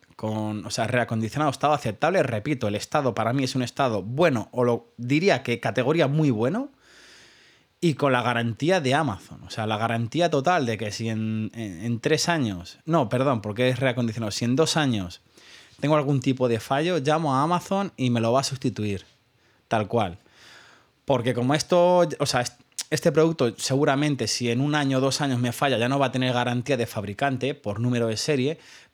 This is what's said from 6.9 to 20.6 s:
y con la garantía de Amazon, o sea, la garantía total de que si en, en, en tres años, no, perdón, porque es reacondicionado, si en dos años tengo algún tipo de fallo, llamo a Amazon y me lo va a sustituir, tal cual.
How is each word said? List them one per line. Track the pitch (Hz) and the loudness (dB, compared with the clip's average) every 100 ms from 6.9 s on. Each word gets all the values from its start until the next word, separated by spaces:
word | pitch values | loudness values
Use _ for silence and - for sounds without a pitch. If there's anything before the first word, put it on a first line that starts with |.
| - - - - - - _ _ _ | -20 -20 -20 -20 -20 -20 _ _ _
y | 170 | 0
con | 131 143 | 2 2
la | 127 | 2
garantía | 117 117 117 110 151 190 | 2 0 0 -2 0 2
de | 131 | 2
Amazon, | 139 151 95 - - | 2 0 -4 -10 -20
o | 87 | -12
sea, | - 110 | -6 -4
la | 107 | 0
garantía | 113 117 117 151 170 | 0 0 -2 0 0
total | 151 135 180 123 | 2 2 2 2
de | 107 | -2
que | 107 | -4
si | - 113 | -6 -4
en, | 110 110 110 110 | -4 -4 -4 -6
en, | 113 110 85 113 | -8 -10 -8 -6
en | 113 | -4
tres | 143 151 - | 0 0 0
años, | 170 117 92 90 - | 0 -2 -4 -10 -14
no, | - 165 113 | -2 0 0
perdón, | 123 135 117 | 0 0 0
porque | 107 101 127 | -2 0 0
es | 123 | 2
reacondicionado, | 135 120 117 110 110 | 0 0 -2 -4 -6
si | - | -4
en | 120 131 | 0 2
dos | 160 165 | 2 2
años | 143 110 90 - _ - - - - - | 0 0 -4 -10 _ -20 -20 -20 -20 -6
tengo | 147 151 | 0 2
algún | 139 139 | 2 0
tipo | 135 127 127 | 0 0 2
de | 113 | 0
fallo, | - 135 165 175 | 0 -2 0 0
llamo | 139 156 156 131 | 0 0 2 2
a | |
Amazon | 151 175 - 196 196 - | 2 0 -2 -4 -4 -2
y | 127 | 0
me | 120 | 2
lo | 113 | 2
va | 131 | 2
a | |
sustituir, | 131 135 131 104 107 95 - _ _ _ _ _ _ | 0 -2 -4 -4 -4 -6 -8 _ _ _ _ _ _
tal | 113 101 | -2 0
cual. | 117 98 85 _ _ - - | 0 -2 -4 _ _ -20 -20